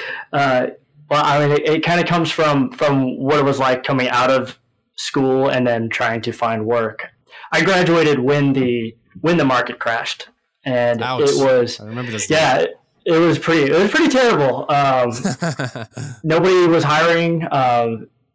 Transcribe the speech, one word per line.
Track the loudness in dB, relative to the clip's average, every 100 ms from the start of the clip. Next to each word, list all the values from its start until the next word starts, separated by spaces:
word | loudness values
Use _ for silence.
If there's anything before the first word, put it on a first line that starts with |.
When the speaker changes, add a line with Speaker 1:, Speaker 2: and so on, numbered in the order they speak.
| -12 -14 -8
Speaker 1:
Uh, | -2 0 0 -2 -6 _ _ -4
well, | -2
I | 2 2 2
mean, | 2
it, | 2
it | 0
kinda | 0 0
comes | 0 0 0
from, | 0 2 2 0
from | 0 0 2 0 -2
what | 0 2
it |
was | 2 0
like | 0 0
coming | -2 -2 0
out | 0 2
of | 0 -2 -12 _ _ _ -12
school | -6 -2 2 2 2
and | 0 0
then | 0 -2
trying | -4 -4 -4
to | -6
find | -4 -2 -2
work. | -2 0 -2 -6 -16 _ _ -20 -4
I | -2
graduated | 2 2 2 2 2 2
when | 2 2 2
the, | 2 0 -2 -4 -12 _ -6
when | -2 0
the |
market | 2 0 -2 -6
crashed, | -4 -4 -6 -10 -14 _ _ _
and | -4 0 0 0
Speaker 2:
Ouch. | -2 0 0
Speaker 1:
it | 2
was, | 2 2 0 -4
Speaker 2:
I |
remember | -12 -10 -8
this | -6 -2
Speaker 1:
yeah, | 0 2 0
Speaker 2:
day. | -2 -6 _ _
Speaker 1:
it, | 0 2
it |
was | 2 0
pretty, | 0 0 2
it | 2
was | 2
pretty | 2 2
terrible. | 4 2 2 0 0 0
Um, | 0 2 2 0 -2 -6 -4 -6 -6 -8 -10 -14 -14 -14
Speaker 2:
<laughs> | -8
Speaker 1:
nobody | -2 0 4 4 4
was | 2
hiring. | 2 2 2 2 0 -2 -2
Um, | 0 2 2 0 -4 -10 _ _